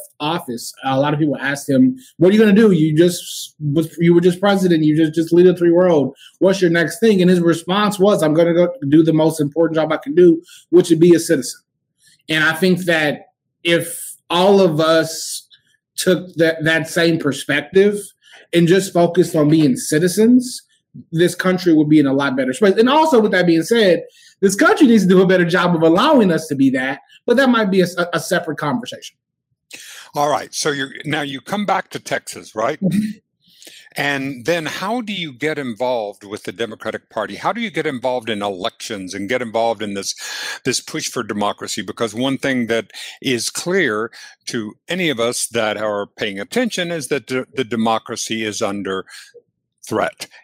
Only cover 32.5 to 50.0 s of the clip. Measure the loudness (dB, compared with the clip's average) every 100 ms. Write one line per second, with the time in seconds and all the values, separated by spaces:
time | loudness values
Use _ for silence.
32.5 | -4 -4 -2 -2 -2 -4 -8 _ _ _
33.5 | _ -20 -20 _ -6 -4 -4 -6 -8 -4
34.5 | -4 -4 -8 -6 -6 -6 -8 -10 -8 -6
35.5 | -6 -8 -6 -4 -2 -4 -10 -12 -12 -10
36.5 | -8 -8 -8 -10 -10 _ -8 -8 -6 -6
37.5 | -4 -6 -6 -6 -6 -6 -6 -6 -6 -6
38.5 | -6 -8 -8 -12 -10 -10 -10 -6 -6 -4
39.5 | -2 -2 -2 -6 -8 -10 -10 -12 -12 -12
40.5 | -8 -6 -6 -6 -10 -8 -8 -8 -4 -4
41.5 | -6 -10 -10 -10 -6 -6 -4 -4 -4 -4
42.5 | -2 -2 -4 -4 -14 -18 -8 -4 -4 -4
43.5 | -8 -4 -2 -2 -2 -6 -12 -20 _ -10
44.5 | -10 -10 -14 -8 -4 -4 -2 -4 -4 -6
45.5 | -2 -2 -2 -4 -4 -6 -8 -8 -8 -6
46.5 | -4 -4 -4 -6 -6 -6 -6 -4 -8 -6
47.5 | -8 -6 -2 -2 -2 -4 -10 -8 -6 -6
48.5 | -6 -6 -6 -6 -8 -10 -20 -20 -20 _
49.5 | _ _ _ -6 -4